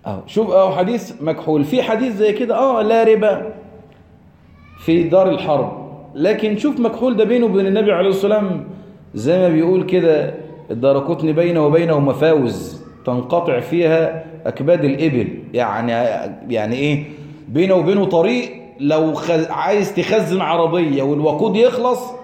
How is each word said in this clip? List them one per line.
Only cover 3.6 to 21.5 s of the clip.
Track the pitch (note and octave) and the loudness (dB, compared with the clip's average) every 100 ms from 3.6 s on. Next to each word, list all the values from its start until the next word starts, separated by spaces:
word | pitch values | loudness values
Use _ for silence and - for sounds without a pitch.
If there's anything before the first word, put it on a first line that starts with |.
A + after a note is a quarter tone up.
| - - - - - - - _ - - - - | -20 -20 -20 -20 -20 -20 -20 _ -20 -20 -20 -8
في | - E3 | 0 0
دار | D#3+ F3+ F#3+ | 4 4 4
الحرب. | D#3 - C#3+ G#2+ - - - - | 0 -2 -2 -2 -8 -16 -18 -16
لكن | C3+ F3 G#3+ G#3+ G#3 | -2 0 0 -2 0
شوف | D4 A#3+ | -2 0
مكحول | A#3 - B3+ G#3+ | -2 0 -2 2
ده | |
بينه | G#3 A#3+ | 2 2
وبين | A#3 F#3+ | 2 2
النبي | F#3+ G3+ G#3 | 2 2 2
عليه | F3 F#3+ | 2 2
الصلاة | F#3 G3+ G#3+ | 2 2 0
والسلام، | G3 D#3+ - - - - - | 0 -4 -8 -16 -18 -20 -14
زي | - B2 F3+ | -4 0 2
ما | F#3 | 4
بيقول | D#3+ E3 F#3 | 4 2 0
كده | F#3 F#3 E3 D3+ - - - - - | 2 2 4 2 0 -8 -16 -20 -10
الدارقطني: | A#2 C3 C#3 - E3 D#3 | 0 2 2 0 -2 0
"بينه | D#3 F3 E3+ | 2 2 2
وبينه | D3 D#3+ E3+ D3+ | 4 2 2 2
مفاوز | C#3+ C#3 D#3 D#3 A#2+ F#2+ - - - - | 0 2 2 4 2 -4 -10 -14 -18 -10
تنقطع | - B2 B2 E3+ E3 B2+ | -4 -4 -2 -2 0 -2
فيها | - E3 E3 D#3+ D#3+ E3 - - | -2 0 2 2 0 -4 -14 -8
أكباد | - - C#3 F3 | -8 -4 0 2
الإبل". | D3 C#3 D#3+ B2+ F#2 E2 - | 2 2 0 0 -2 -8 -6
يعني، | A#2+ A2+ G#2 A#2+ A#2 A#2+ G2 D2+ - - | -2 -2 -2 -2 0 0 -2 -6 -12 -6
يعني | A2+ G#2+ | -4 -2
إيه؟ | B2 D3 C#3+ - - - - - | -2 -2 -2 -6 -16 -18 -18 -6
بينه | B2 F#3+ | 0 2
وبينه | F#3 D#3+ G3 | 2 2 0
طريق، | F#3 E3+ F#3 B3 - - - - | 2 2 2 0 -4 -14 -20 -4
لو | C#3+ D#3 D#3+ | 0 2 0
خ-، | C#3+ - E3 D#3+ | -2 0 0 0
عايز | - E3 G#3 F#3+ | -4 0 0 0
تخزن | - E3 G#3+ D#3+ F#3 | -2 0 0 0 -2
عربية | D#3 E3+ E3 F3 D#3+ C#3 | 0 0 2 0 0 0
والوقود | C3+ D3 D3+ D3+ A3 | 0 0 0 0 0